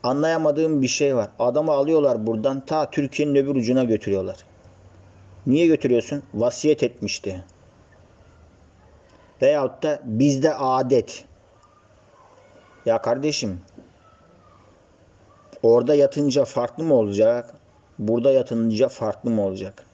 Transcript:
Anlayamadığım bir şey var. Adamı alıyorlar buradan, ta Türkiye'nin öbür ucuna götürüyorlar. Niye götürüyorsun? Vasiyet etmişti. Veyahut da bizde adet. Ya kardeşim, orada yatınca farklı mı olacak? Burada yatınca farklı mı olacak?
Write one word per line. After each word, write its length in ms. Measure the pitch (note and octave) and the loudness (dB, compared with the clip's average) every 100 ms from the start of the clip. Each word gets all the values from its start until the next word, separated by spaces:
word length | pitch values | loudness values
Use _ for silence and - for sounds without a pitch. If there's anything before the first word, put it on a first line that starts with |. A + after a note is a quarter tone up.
Anlayamadığım 760 | D3+ C#3+ D#3+ E3 D#3 D3 D#3+ D3+ | -4 -2 -2 0 -2 0 0 0
bir 60 | B2+ | -2
şey 280 | - C#3+ B2+ | 0 0 0
var. 140 | G2+ - | -4 -4
Adamı 320 | A#2+ C3 D#3 | -2 0 0
alıyorlar 560 | C#3+ C#3+ D#3+ C#3+ A#2 G#2+ | 0 2 2 2 0 -2
buradan, 380 | A#2 C3+ C3+ C3 | -2 -2 -4 -4
ta 240 | D#3 D3 | -4 -2
Türkiye'nin 460 | - C#3 - D3 C#3 | -4 -4 -2 0 2
öbür 200 | C#3 C3+ | 2 0
ucuna 280 | A2+ B2+ | 0 0
götürüyorlar. 540 | B2 G#2+ - G2 F2+ - - - - - - - - - - - - | 2 -2 -2 -4 -4 -10 -18 -20 -20 -20 -20 -20 -20 -20 -20 -10 0
Niye 200 | C#3 E3+ | 2 4
götürüyorsun? 560 | D#3 C3 A#2+ - C#3+ - | 2 2 0 0 -10 -8
Vasiyet 500 | G#2 A#2 - D3+ D3+ | -4 -4 -2 0 0
etmişti. 600 | B2+ - G#2 - G2+ F#2 F2 _ _ _ _ _ _ _ _ - - _ _ _ _ - _ _ _ _ | 0 -4 -10 -8 -10 -12 -14 _ _ _ _ _ _ _ _ -20 -20 _ _ _ _ -20 _ _ _ _
Veyahut 420 | C3 D3+ C3 - | 2 2 -2 -4
da 160 | D3+ C#3+ | -6 -6
bizde 520 | C3 A2 C#3+ C3+ D#3 D3 | -6 2 2 4 0 0
adet. 680 | C3+ C3 B2+ B2+ - - - _ _ _ _ _ _ _ _ _ _ _ _ - _ - - | -2 0 2 0 0 -12 -20 _ _ _ _ _ _ _ _ _ _ _ _ -20 _ -10 -2
Ya 160 | A2+ | -2
kardeşim, 600 | - B2 D3 C#3+ A2+ F2+ - - - _ _ _ _ _ _ _ _ _ _ _ _ _ _ _ _ - | 0 -2 -2 -4 -6 -8 -14 -20 -20 _ _ _ _ _ _ _ _ _ _ _ _ _ _ _ _ -2
orada 320 | A2+ A#2+ A#2+ D3 | 4 4 4 4
yatınca 500 | C#3 D3 C#3+ C3 C3 | 4 2 0 0 0
farklı 380 | - A#2+ - | -2 -6 -4
mı 100 | D#3+ | 2
olacak? 600 | C3+ G#2+ G2+ A2 A#2+ A#2+ - _ _ _ - | 2 2 2 2 2 -4 -20 _ _ _ -8
Burada 320 | G#2 A#2 B2+ | -2 0 4
yatınca 580 | C3+ B2 A#2 A2+ G#2+ B2+ | 2 2 -2 -2 0 0
farklı 400 | - A2 - B2 | -2 -6 -6 -4
mı 160 | A2 G2 | -2 -2
olacak? 400 | F#2+ F#2+ - - | -4 -10 -14 -20